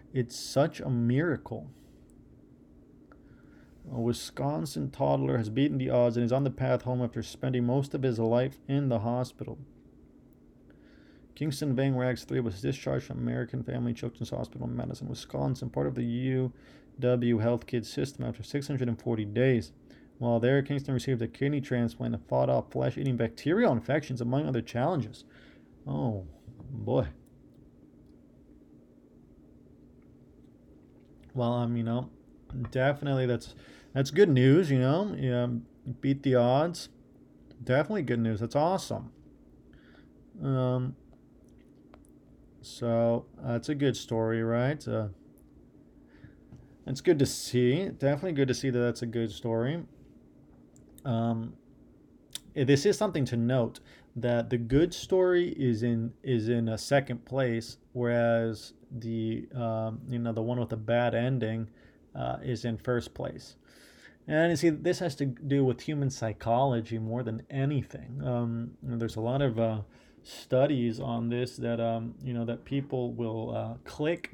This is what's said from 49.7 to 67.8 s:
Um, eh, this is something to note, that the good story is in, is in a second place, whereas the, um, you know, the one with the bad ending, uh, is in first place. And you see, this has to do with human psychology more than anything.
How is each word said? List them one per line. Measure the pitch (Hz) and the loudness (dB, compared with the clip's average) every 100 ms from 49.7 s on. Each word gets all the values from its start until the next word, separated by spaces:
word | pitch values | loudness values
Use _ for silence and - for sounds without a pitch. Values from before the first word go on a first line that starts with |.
| 170 - - - - - - - - - - - - | -4 -8 -18 -20 -20 -20 -20 -20 -20 -20 -20 -20 -10
Um, | 127 113 117 113 113 - - - - - - - _ - - | -2 0 0 -2 -4 -12 -20 -20 -20 -20 -20 -20 _ -18 -8
eh, | 151 | 0
this | 131 143 | 4 6
is | 202 - | 6 2
something | 208 160 123 | 0 0 0
to | 117 | 0
note, | 117 131 117 - - - - 120 | 2 2 0 -4 -20 -20 -14 -4
that | 120 120 113 | 0 0 0
the | 120 | -2
good | 113 139 175 | 2 4 4
story | - - 185 180 175 175 | 0 0 2 4 4 0
is | - 127 107 | 0 0 2
in, | 120 113 117 - | 0 0 -2 -6
is | 135 120 110 | -2 0 2
in | 120 113 | 0 0
a | 110 | -2
second | - 139 135 120 | 2 2 2 -6
place, | - 135 123 113 - - - | -6 -2 0 -2 -6 -14 -10
whereas | 123 120 120 117 117 113 107 - - - | -2 0 4 4 4 2 -4 -12 -20 -14
the, | 117 113 113 113 113 - | -10 -6 -4 -2 -4 -6
um, | 131 113 110 110 113 - | -6 -4 -2 -4 -6 -6
you | 120 | -4
know, | 117 | -2
the | 113 | -2
one | 113 123 | -2 -2
with | 113 | -2
the | 113 | -4
bad | 110 120 120 | 0 2 2
ending, | 113 127 127 110 113 110 - - - - | 2 0 0 0 -2 -6 -12 -20 -20 -16
uh, | - 127 127 | -8 -6 -4
is | 131 113 120 | -4 -4 -4
in | 107 | -4
first | - 120 - | -2 -2 -2
place. | - 82 80 - - _ - - - - - - | -8 -8 -8 -16 -20 _ -20 -20 -20 -20 -16 -2
And | 156 170 | 2 4
you | 165 | 4
see, | 170 | 2
this | 151 175 175 | 2 0 0
has | 170 - | -2 -2
to | 139 | -4
do | 117 143 139 | -4 0 2
with | 131 120 | 4 2
human | - 147 139 | -4 -2 -2
psychology | - 113 104 113 120 139 117 110 113 | -2 -4 -2 0 2 4 0 -2 -4
more | 110 117 | -4 -4
than | 120 113 - | -4 -6 -6
anything. | 135 139 143 | -2 0 -2